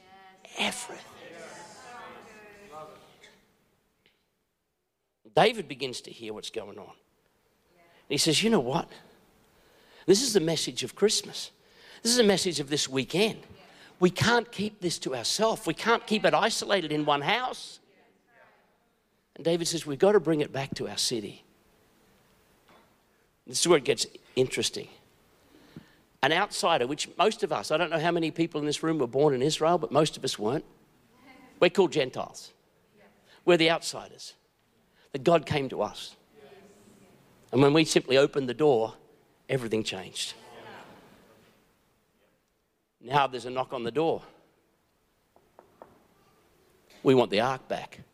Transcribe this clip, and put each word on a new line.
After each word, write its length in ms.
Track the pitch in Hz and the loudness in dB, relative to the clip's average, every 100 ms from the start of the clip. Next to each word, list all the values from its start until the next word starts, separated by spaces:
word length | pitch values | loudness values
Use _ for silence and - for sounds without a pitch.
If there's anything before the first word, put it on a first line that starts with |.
| - - - - - - | -20 -20 -20 -20 -16 -6
everything. 440 | 208 - - - - - - - - - - - 247 240 - - - 214 208 202 202 151 151 - - _ - _ _ _ _ _ _ _ _ _ _ _ _ _ _ _ _ _ _ _ 113 127 | -6 -6 -12 -16 -18 -20 -20 -18 -18 -18 -20 -20 -20 -18 -18 -20 -20 -20 -20 -20 -20 -20 -20 -20 -20 _ -20 _ _ _ _ _ _ _ _ _ _ _ _ _ _ _ _ _ _ _ -2 2
David 320 | 208 226 139 | 2 2 -8
begins 320 | 131 135 117 | -8 -8 -8
to 100 | - | -14
hear 200 | - 110 | -14 -12
what's 200 | 104 - | -12 -10
going 260 | 113 101 98 | -10 -10 -14
on. 80 | 90 | -18
And 1200 | - _ _ _ _ _ _ _ _ _ _ _ | -20 _ _ _ _ _ _ _ _ _ _ _
he 100 | 143 | 0
says, 240 | 165 143 | 2 2
"You 80 | 214 | 4
know 80 | 208 | 2
what? 280 | 123 156 - - - _ _ _ _ _ _ _ _ - - | 2 -2 -4 -12 -20 _ _ _ _ _ _ _ _ -6 2
This 160 | 196 | 4
is 120 | 269 | 4
the 60 | 208 | 2
message 440 | 160 156 - 123 | 2 0 -4 -6
of 120 | 127 - | -8 0
Christmas. 540 | 208 - - - - - _ _ - - | 2 2 -4 -10 -14 -16 _ _ -20 -6
This 80 | 226 | 0
is 60 | 247 | 4
the 60 | |
message 360 | 208 185 185 147 | 4 4 0 -4
of 100 | 139 | -4
this 180 | 147 - | -4 -2
weekend. 540 | 135 123 170 214 - - - - - - _ | -2 -2 0 0 -2 -14 -20 -20 -20 -20 _
We 120 | 180 | 0
can't 400 | - 220 240 226 | 2 2 2 0
keep 280 | - 208 - | -6 -8 -6
this 200 | 180 - | -6 -6
to 160 | - 127 | -6 -6
ourselves. 500 | 110 - 220 185 165 | -4 0 0 0 -4
We 80 | |
can't 320 | 156 220 233 - | -4 0 0 0
keep 180 | 214 | 0
it 120 | 170 151 | 2 2
isolated 560 | 220 - - 196 156 | 2 -2 0 -2 0
in 120 | 151 | -2
one 180 | 147 143 | 0 0
house." 580 | 147 226 254 156 - - _ _ _ _ _ _ - _ _ _ _ _ _ _ _ | 0 -2 -4 -8 -14 -20 _ _ _ _ _ _ -20 _ _ _ _ _ _ _ _
And 100 | - | -6
David 240 | 156 175 165 | -2 0 -2
says, 180 | 165 151 | -4 -6
"We've 140 | 139 | 2
got 140 | 196 | 4
to 80 | 208 | 6
bring 180 | 156 151 | 4 0
it 140 | 143 | -2
back 220 | 135 139 - | -4 -8 -8
to 120 | 104 | -8
our 100 | 101 | -4
city." 460 | - 117 101 - _ _ _ _ _ _ _ _ _ _ _ _ _ _ _ _ _ _ _ _ - | -2 -2 -6 -14 _ _ _ _ _ _ _ _ _ _ _ _ _ _ _ _ _ _ _ _ -8
This 140 | 127 | -2
is 80 | 170 | 4
where 100 | 160 | 4
it 60 | |
gets 220 | 120 120 - - - 123 | 4 -2 -4 -10 -6 0
interesting. 500 | 127 - 107 107 - - _ _ _ _ _ _ _ - - _ _ _ | 0 0 -4 -4 -12 -18 _ _ _ _ _ _ _ -20 -20 _ _ _
An 80 | 135 | 0
outsider, 560 | 170 202 - 190 156 123 | 2 0 0 2 2 2
which 220 | 151 - - | -2 -6 0
most 260 | 196 214 | 0 2
of 80 | 175 | -4
us, 180 | 131 101 | -4 -2
I 60 | 156 | 0
don't 140 | 170 | 0
know 100 | 160 | 0
how 120 | 170 | 0
many 200 | 175 160 | 0 -2
people 300 | 156 170 151 | -2 -4 -2
in 40 | 147 | -4
this 160 | 143 | -2
room 160 | 160 160 | -2 -2
were 100 | 120 | -2
born 260 | 131 151 | 2 2
in 80 | 127 | 2
Israel, 360 | 147 - 156 175 | 0 0 2 2
but 140 | - | 2
most 240 | 139 156 - | 0 0 -2
of 80 | |
us 160 | 131 - | -8 -4
weren't. 240 | 107 - - _ _ _ _ _ - - - - | -4 -4 -6 _ _ _ _ _ -20 -20 -20 0
We're 100 | 180 | 2
called 220 | 196 175 | 4 2
Gentiles. 640 | 151 127 113 - - - _ _ _ _ _ _ _ _ - | 2 -2 -4 -8 -12 -20 _ _ _ _ _ _ _ _ -4
We're 140 | 170 175 | 2 4
the 120 | 160 | 4
outsiders. 680 | 165 - 117 101 - - - _ _ _ _ _ _ _ | 2 -4 -10 -14 -18 -20 -20 _ _ _ _ _ _ _
But 140 | 139 175 | -2 4
God 200 | 170 131 | 4 4
came 220 | 151 135 | -2 -2
to 120 | 85 | -2
us. 340 | 104 - - - _ - - - - - - - - _ _ _ _ | -4 -6 -16 -18 _ -20 -20 -20 -20 -20 -20 -20 -20 _ _ _ _
And 100 | 127 | 4
when 120 | 139 | 6
we 100 | 156 156 | 6 4
simply 320 | 170 - 131 | 0 4 4
opened 300 | 147 147 127 | 4 2 -4
the 80 | 117 | 2
door, 400 | 151 117 110 - _ _ _ _ - | 4 4 0 -6 _ _ _ _ -6
everything 340 | 135 113 110 | -6 -2 -4
changed. 500 | 104 95 95 - - - - - - - - - - - _ _ _ _ _ _ _ _ _ _ _ _ _ _ _ _ _ _ | -4 -8 -10 -10 -10 -10 -20 -20 -20 -20 -20 -20 -20 -20 _ _ _ _ _ _ _ _ _ _ _ _ _ _ _ _ _ _
Now 260 | 113 143 135 | -2 0 2
there's 180 | 127 113 | -2 -6
a 60 | |
knock 220 | 127 127 | -6 -6
on 100 | 131 | -6
the 80 | 117 | -4
door. 320 | 127 165 110 - - _ _ _ _ _ _ _ _ _ _ _ - _ _ - _ _ _ _ _ _ _ _ _ _ - | -2 0 -2 -6 -20 _ _ _ _ _ _ _ _ _ _ _ -20 _ _ -20 _ _ _ _ _ _ _ _ _ _ 0
We 100 | 143 | 4
want 180 | 131 107 | 6 4
the 100 | 98 | 2
ark 260 | 123 135 - | 0 -2 -6
back. 320 | 90 - - - | -8 -8 -18 -20